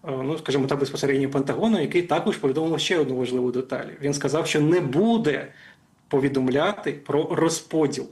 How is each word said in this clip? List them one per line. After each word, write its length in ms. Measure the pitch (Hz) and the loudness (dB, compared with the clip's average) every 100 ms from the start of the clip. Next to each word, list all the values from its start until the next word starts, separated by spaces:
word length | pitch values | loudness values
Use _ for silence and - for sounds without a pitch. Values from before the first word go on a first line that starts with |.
е, 80 | - 131 | -6 -6
ну, 140 | 135 156 | -4 -4
скажімо 280 | - 139 135 | -2 -2 0
так, 120 | 143 | 0
безпосередньо 520 | 139 - 139 135 135 | -2 -2 0 0 0
Пентагону, 500 | 139 139 123 220 202 | -2 -2 0 2 2
який 220 | 131 180 | 2 0
також 340 | 170 160 165 165 | 2 0 0 0
повідомив 440 | 139 139 160 156 | 0 0 0 0
ще 180 | - 180 | 0 0
одну 180 | 135 127 | 0 0
важливу 360 | 123 127 123 | -2 0 0
деталь. 340 | 123 131 131 - - | -2 -4 -8 -8 -6
Він 140 | 139 | -4
сказав, 320 | 143 139 151 165 | -2 0 0 0
що 140 | 151 | 2
не 200 | 151 180 | 4 2
буде 720 | 143 139 220 226 151 135 - - - - _ _ _ | 2 2 4 4 2 -2 -6 -18 -20 -20 _ _ _
повідомляти 840 | 139 139 135 127 135 175 208 151 | 0 2 0 0 2 0 -2 -8
про 420 | 139 - 143 151 | -8 -2 -2 0
розподіл 720 | 160 160 160 - 160 143 131 - | 0 0 0 -2 0 0 -2 -10